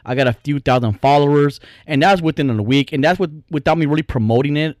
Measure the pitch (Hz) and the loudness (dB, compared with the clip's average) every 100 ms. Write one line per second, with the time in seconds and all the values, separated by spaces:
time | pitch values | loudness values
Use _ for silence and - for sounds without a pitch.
0 | - 127 131 113 - 143 135 127 120 101 | -8 -2 0 -2 -4 -4 0 0 0 0
1 | 139 147 143 147 143 - - - - 143 | 2 2 4 2 2 -2 -18 -20 -6 0
2 | 165 196 160 156 139 110 104 135 139 147 | 2 2 0 -2 -2 -2 0 0 0 0
3 | 147 180 180 151 - 156 135 160 151 151 | 0 0 -4 -8 -8 -4 -2 0 0 -2
4 | 156 127 110 117 139 147 156 151 | -2 -2 0 2 0 -2 -4 -6